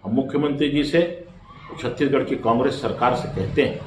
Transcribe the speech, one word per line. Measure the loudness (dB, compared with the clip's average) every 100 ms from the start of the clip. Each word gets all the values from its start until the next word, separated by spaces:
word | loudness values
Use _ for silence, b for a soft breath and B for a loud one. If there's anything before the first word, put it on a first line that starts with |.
हम | 0
मुख्यमंत्री | 0 0 0 0 0 0
जी | 2
से, | 2 2 2 -2 -16 -20 -20 -20 -18 -8
छत्तीसगढ़ | -8 0 2 2
की | 0 -2
कांग्रेस | 2 2 2 0
सरकार | -4 0 2
से | 2 -4
कहते | -4 -2 2
हैं | 0 0